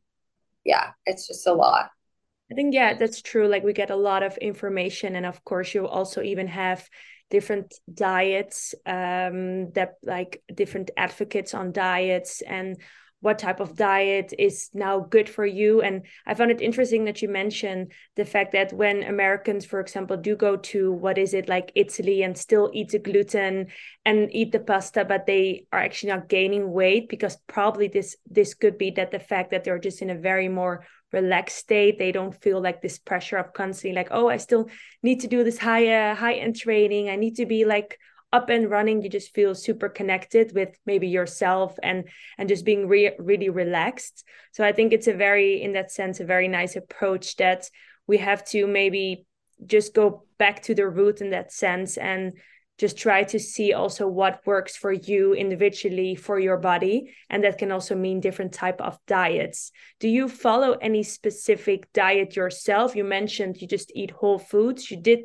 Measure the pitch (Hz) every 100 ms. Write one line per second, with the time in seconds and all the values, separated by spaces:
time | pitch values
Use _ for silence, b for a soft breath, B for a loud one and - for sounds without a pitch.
0 | _ _ _ _ _ _ - - - -
1 | - - - - 185 170 - - - _
2 | _ _ _ _ - 233 285 262 233 -
3 | 226 220 - 226 208 202 202 202 196 196
4 | 202 190 196 190 214 196 202 196 180 -
5 | 202 185 180 175 - 180 180 202 190 -
6 | 185 - - 190 185 175 185 185 - B
7 | B B - 202 202 208 196 - - 165
8 | 190 185 190 196 202 - - - - 185
9 | 180 180 180 180 185 185 175 190 185 -
10 | - 180 180 - - 180 202 190 185 -
11 | 180 - 208 202 196 202 185 180 185 180
12 | 185 180 180 - - 190 190 185 b b
13 | b _ 208 214 202 185 196 160 208 196
14 | 196 196 190 - 202 196 - 202 196 196
15 | 180 220 214 - 202 190 214 220 202 190
16 | 190 B - 208 233 233 220 240 247 226
17 | 214 208 202 196 208 202 202 185 185 b
18 | b - 202 208 196 196 196 190 208 202
19 | - 202 196 196 208 202 196 196 190 196
20 | 190 190 202 208 208 196 - 208 190 180
21 | 185 185 190 190 190 185 180 - 202 -
22 | 185 196 185 180 - 214 202 214 208 208
23 | 202 202 202 208 190 190 185 B B B
24 | 226 214 208 226 226 220 220 190 190 220
25 | 196 196 190 196 190 185 - 190 190 -
26 | 202 190 175 190 190 202 196 175 185 214
27 | 226 - 202 - - - 208 208 202 202
28 | 190 - - 196 202 - 214 202 190 190
29 | 185 190 - 190 185 190 185 180 190 180
30 | 190 170 185 190 185 185 180 175 b b
31 | - 190 185 180 190 - - 214 202 208
32 | 185 190 190 - 208 190 180 170 180 -
33 | - 180 - 196 180 - 190 190 196 185
34 | 175 226 233 233 - 233 220 B B B
35 | 240 254 247 240 233 233 226 226 226 220
36 | 214 208 233 240 226 226 226 214 208 208
37 | 202 196 226 226 226 220 214 208 208 -
38 | b b - 240 247 233 220 208 214 220
39 | 196 196 - - 202 185 - 220 202 -
40 | 196 185 - 226 220 185 185 - - 196
41 | 185 180 175 - 185 190 190 - 175 185
42 | 180 B B B 196 196 170 202 190 202
43 | 202 - 175 202 190 180 175 175 185 254
44 | - - - b b - 208 208 226 220
45 | 226 190 202 202 196 196 202 196 185 -
46 | 190 185 175 185 185 180 180 185 - -
47 | 196 190 - - 185 185 - b b b
48 | - 202 196 202 - 214 202 196 196 196
49 | 190 185 _ _ _ _ 185 214 208 -
50 | 208 208 _ - 202 208 - 214 196 175
51 | 202 208 202 180 180 - 202 180 190 -
52 | 190 190 190 180 b b b - 208 202
53 | 226 196 196 220 - - 208 - 190 -
54 | 196 185 190 185 - 196 190 - 202 190
55 | 196 202 196 196 196 175 202 196 202 185
56 | 185 185 - 202 190 180 185 175 185 233
57 | - B B 208 208 196 196 185 - 190
58 | 185 190 190 190 185 - 185 180 - -
59 | - 196 175 160 - - - b b b
60 | 220 240 262 - 240 233 269 - 220 214
61 | 208 - 214 208 - 202 - 190 - 220
62 | 190 196 190 196 180 180 - 208 247 220
63 | 196 196 208 - 190 185 180 196 - -
64 | 196 - 202 190 - 208 226 254 - 180
65 | 175 233